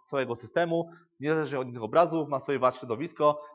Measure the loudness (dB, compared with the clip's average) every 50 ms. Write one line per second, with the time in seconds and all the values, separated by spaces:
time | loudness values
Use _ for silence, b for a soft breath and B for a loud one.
0 | _ -6 -2 -2 -2 -2 -4 -6 -8 -4 -2 0 0 2 0 -2 -2 -4 B B
1 | B B _ -6 -2 -2 0 0 -2 -2 -4 -4 -6 -6 -6 -8 -6 2 4 4
2 | 4 4 2 -2 -2 -2 -4 -4 -2 -2 0 2 2 2 2 0 -4 -6 -4 -4
3 | -6 -8 -2 2 2 2 2 2 B B